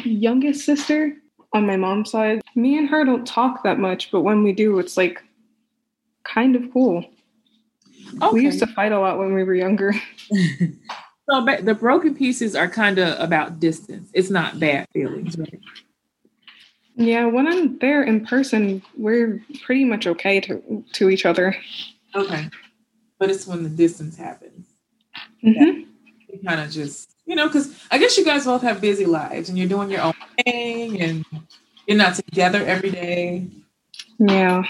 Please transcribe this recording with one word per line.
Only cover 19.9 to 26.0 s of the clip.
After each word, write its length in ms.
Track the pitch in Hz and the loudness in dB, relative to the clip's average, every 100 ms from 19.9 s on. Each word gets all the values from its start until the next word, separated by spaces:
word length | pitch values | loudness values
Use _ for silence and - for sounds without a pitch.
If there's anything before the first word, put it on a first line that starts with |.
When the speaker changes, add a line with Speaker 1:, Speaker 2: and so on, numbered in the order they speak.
| 214 180 | 0 -2
Speaker 1:
okay 340 | 170 196 196 | -2 0 0
to, 420 | - 107 - 214 - | -2 -8 -8 -10 -8
to 160 | - 190 | 0 2
each 160 | 190 185 | 4 2
other. 280 | 170 185 - - - - - _ | 2 0 -2 -8 -16 -16 -20 _
Speaker 2:
Okay. 340 | 202 196 156 156 - - _ _ _ _ - | -6 -4 -4 -8 -14 -20 _ _ _ _ -4
But 120 | 190 | -2
it's 160 | 190 190 | -2 -6
when 160 | 175 | -8
the 60 | 160 | -4
distance 480 | 160 165 165 156 165 | 2 2 2 -12 -12
happens 500 | - - - - - _ _ _ _ - - _ | -16 -16 -20 -20 -20 _ _ _ _ -20 -20 _
Speaker 1:
Mm-hmm. 140 | 220 220 | 4 6
Speaker 2:
that 720 | 311 - - _ | 6 4 -6 _